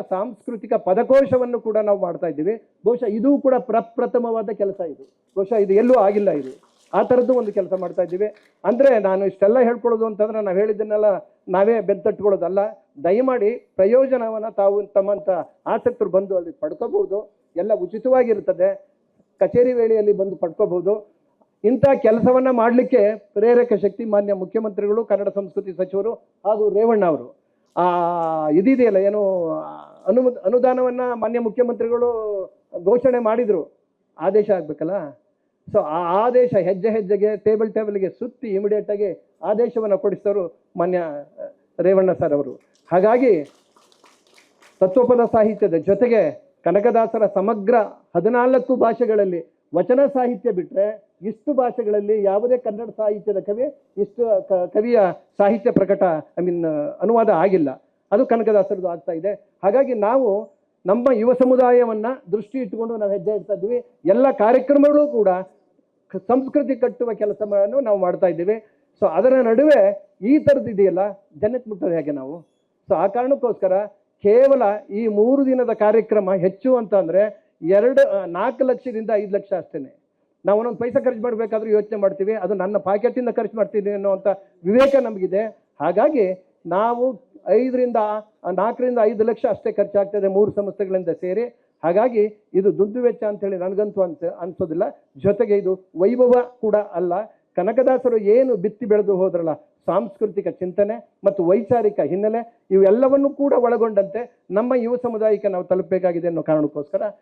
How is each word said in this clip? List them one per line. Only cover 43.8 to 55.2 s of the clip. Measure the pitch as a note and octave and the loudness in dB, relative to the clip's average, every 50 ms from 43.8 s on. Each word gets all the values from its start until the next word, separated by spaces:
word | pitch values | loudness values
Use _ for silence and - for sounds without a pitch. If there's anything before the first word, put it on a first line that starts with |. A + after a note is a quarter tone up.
| _ _ _ _ _ _ _ _ _ _ _ _ _ _ _ _ _ _ _ - | _ _ _ _ _ _ _ _ _ _ _ _ _ _ _ _ _ _ _ -2
ತತ್ವಪದ | F#3+ F#3 F#3+ C4 B3 A#3+ B3 A#3+ A#3 A3 | 0 2 4 4 4 6 4 4 4 2
ಸಾಹಿತ್ಯದ | - A3+ G#3+ A3 G#3 - G#3 F#3 E3 | 4 2 2 2 0 0 0 0 0
ಜೊತೆಗೆ | E3 D3+ F3+ G3 G3 B3 A3+ A#3 G#3+ E3+ D3 - - _ _ _ _ - | 0 0 0 0 2 2 2 2 2 2 0 -2 -8 _ _ _ _ -2
ಕನಕದಾಸರ | E3+ F3+ G#3 G3+ A#3+ G#3+ A3+ A3+ - - E3 G3+ | 0 0 2 2 2 2 2 0 0 0 0 0
ಸಮಗ್ರ | G3 - G3 G3 G#3+ A#3 G#3 F#3+ G3 B3 A3+ G3+ - - - _ _ - | 0 0 0 -2 -2 -2 -2 0 0 2 2 0 -2 -6 -18 _ _ -4
ಹದಿನಾಲ್ಕು | E3+ E3+ A3 B3 A#3+ B3 C4 C4 B3+ B3+ - B3+ | -2 0 0 2 2 2 2 2 2 0 0 0
ಭಾಷೆಗಳಲ್ಲಿ | - A#3 A3+ A3+ - A#3+ G#3 A3 G#3+ G3+ F#3 F3+ E3 - _ _ _ _ _ - | 2 2 0 0 0 0 0 2 0 0 0 -2 -6 -8 _ _ _ _ _ -2
ವಚನ | E3+ F#3 F3+ - C#4 C#4+ - - | -2 0 2 2 2 2 2 0
ಸಾಹಿತ್ಯ | B3+ B3 B3 B3 - - A#3 | 0 -2 -2 -4 -4 -4 -4
ಬಿಟ್ರೆ | G3 F3+ D#3+ D3+ - F#3 G3+ G#3+ A3 - _ _ _ - | -4 -4 -6 -4 -2 -2 -2 -2 -4 -8 _ _ _ -12
ಇಷ್ಟು | E3+ A3 G#3+ - - D4 C#4+ | -10 -10 -10 -8 -6 -4 0
ಭಾಷೆಗಳಲ್ಲಿ | C4 B3 A#3 A3+ - A3 G#3 G#3 G#3 G3+ G#3 A3 G#3+ G3 | 0 0 0 -2 -4 -4 -2 -2 -2 0 0 0 0 0
ಯಾವುದೇ | F#3+ F#3+ G#3 A#3 A#3+ B3+ | 0 0 0 0 0 0
ಕನ್ನಡ | B3 - A3+ G#3 G#3 A#3 A3 - | -2 -2 -6 -8 -8 -10 -12 -8
ಸಾಹಿತ್ಯದ | - G#3+ G#3 G#3+ G3+ - G#3+ G3 - | -4 -4 -4 -4 -4 -4 -4 -4 -4
ಕವಿ | - G3+ G#3 A#3 C4 D4 - _ _ _ - | -4 -6 -4 -4 -4 -6 -6 _ _ _ -6
ಇಷ್ಟು | F#3+ G3+ G3 - - A#3 A3+ G#3 F#3 F#3+ | -6 -6 -6 -4 -4 -2 0 0 0 0
ಕ-, | - G3 F3+ F3+ F3 - | -2 -2 -2 -2 -2 -2
ಕವಿಯ | G#3+ G#3+ A#3+ A#3+ A3 G3 F3+ D#3+ - | -2 0 2 4 4 2 2 0 -4